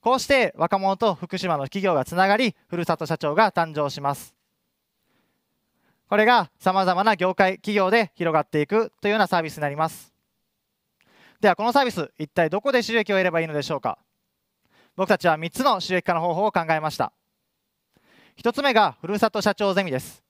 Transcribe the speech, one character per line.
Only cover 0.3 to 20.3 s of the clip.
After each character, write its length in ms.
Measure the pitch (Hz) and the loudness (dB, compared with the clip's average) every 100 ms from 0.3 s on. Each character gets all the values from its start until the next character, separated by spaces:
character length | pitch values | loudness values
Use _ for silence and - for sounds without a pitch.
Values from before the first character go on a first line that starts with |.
| 277 220 - | 2 2 0
若 220 | 165 196 | 0 0
者 180 | 196 190 | 0 0
と 200 | 226 170 | 0 -2
福 200 | 175 185 | -6 -6
島 200 | 185 156 | -4 -4
の 80 | |
企 180 | 135 196 | -4 -4
業 120 | 190 | 0
が 100 | 156 | 0
つ 100 | 131 | 0
な 140 | 170 190 | 0 2
が 80 | 208 | 4
り、 180 | 254 - _ | 0 -4 _
ふ 80 | 175 | -8
る 80 | |
さ 120 | 170 165 | -2 -2
と 100 | 151 | -2
社 120 | 160 | -4
長 160 | 151 | -2
が 160 | 156 220 | 2 2
誕 220 | - 165 | 2 -4
生 160 | 151 147 | -2 -4
し 100 | 135 | -4
ま 140 | 139 | -4
す。 220 | 139 - _ _ _ _ _ _ _ _ _ _ _ _ _ _ _ _ _ _ | -6 -10 _ _ _ _ _ _ _ _ _ _ _ _ _ _ _ _ _ _
こ 80 | 208 | 2
れ 80 | |
が 240 | 214 247 175 _ | 4 4 2 _
様 240 | - 190 | -2 0
々 180 | 185 180 | 2 2
な 140 | 202 196 | 2 2
業 180 | 180 | 0
界、 220 | 180 190 190 | 2 2 0
企 180 | - | -2
業 160 | 208 185 | 0 2
で 220 | 226 208 | 2 0
広 180 | _ 165 | _ 0
が 100 | 156 | 0
っ 40 | 147 | 0
て 160 | 151 | -2
い 60 | 147 | 0
く 240 | 214 220 _ | 0 -2 _
と 80 | 208 | -2
い 20 | |
う 0 | |
よ 60 | 214 | 0
う 20 | |
な 80 | 190 | 2
サ 120 | 180 | 0
ー 40 | |
ビ 80 | 160 | -2
ス 60 | 143 | -4
に 60 | |
な 60 | 147 | -6
り 60 | |
ま 140 | 143 160 | -2 -4
す。 260 | 156 - _ _ _ _ _ _ _ _ _ _ _ _ _ | -4 -20 _ _ _ _ _ _ _ _ _ _ _ _ _
で 80 | 208 | 0
は、 80 | 175 | 2
こ 80 | |
の 80 | 220 | 0
サ 80 | 269 | 2
ー 60 | 254 | 0
ビ 40 | |
ス、 220 | 190 143 _ | -2 -10 _
一 100 | 151 | -6
体 200 | - 165 | 0 0
ど 120 | 185 | 0
こ 100 | 277 | 0
で 120 | 247 | 0
収 140 | 220 226 | 0 -2
益 160 | 214 | 0
を 40 | 196 | 0
得 80 | |
れ 80 | 185 | 2
ば 80 | 165 | 0
い 40 | |
い 20 | 165 | -2
の 60 | |
で 100 | 147 | -4
し 60 | 131 | -4
ょ 60 | 147 | -4
う 20 | |
か。 180 | 123 - _ _ _ _ _ _ _ _ _ | -4 -6 _ _ _ _ _ _ _ _ _
僕 140 | - 190 | -6 0
た 100 | 196 | 2
ち 80 | 175 | 2
は 100 | 156 | 0
三 140 | 165 | -4
つ 140 | - | -2
の 160 | 262 208 | 0 0
収 160 | 175 185 | 0 -2
益 80 | |
化 100 | - | 0
の 60 | 170 | -2
方 140 | 170 | -2
法 120 | 165 208 | -2 -2
を 60 | |
考 80 | 196 160 | -2 0
え 80 | 160 | -2
ま 140 | 156 | -2
し 40 | - | -4
た。 160 | 123 _ _ _ _ _ _ _ _ _ _ _ _ _ | -6 _ _ _ _ _ _ _ _ _ _ _ _ _
一 140 | 233 | -4
つ 80 | 240 | 0
目 100 | 277 | 0
が、 240 | 226 196 123 | 2 2 0
ふ 40 | 165 | -8
る 120 | 208 | -2
さ 120 | 220 | -2
と 120 | 220 | 0
社 120 | 202 | -4
長 200 | 196 202 | -2 0
ゼ 100 | 185 | 0
ミ 60 | 185 | -2
で 100 | 131 | -6
す。 240 | - - _ | -8 -20 _